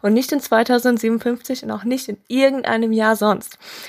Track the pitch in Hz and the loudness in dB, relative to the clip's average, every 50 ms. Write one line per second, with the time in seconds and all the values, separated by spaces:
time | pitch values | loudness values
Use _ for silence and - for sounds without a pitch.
0 | - 208 214 233 262 - 311 285 - - 233 220 240 - 254 240 233 254 240 226 | 2 2 2 2 2 0 -2 -4 0 2 2 2 4 4 2 2 2 2 0 2
1 | 226 226 226 226 - 240 240 240 - - 262 254 - 220 214 208 202 233 254 269 | 0 0 -2 0 -2 -2 -4 -4 -6 -8 -8 -6 -6 -8 -8 -6 -4 -4 -4 -4
2 | - - 202 - _ _ 233 254 269 269 269 269 - - 226 226 226 226 220 220 | -6 -8 -12 -12 _ _ 0 4 4 4 2 2 -2 -2 0 0 0 0 2 2
3 | 220 220 220 208 214 214 196 - - - - _ - - - - - | 4 2 2 2 2 0 0 0 -4 -14 -20 _ -20 -20 -18 -18 -18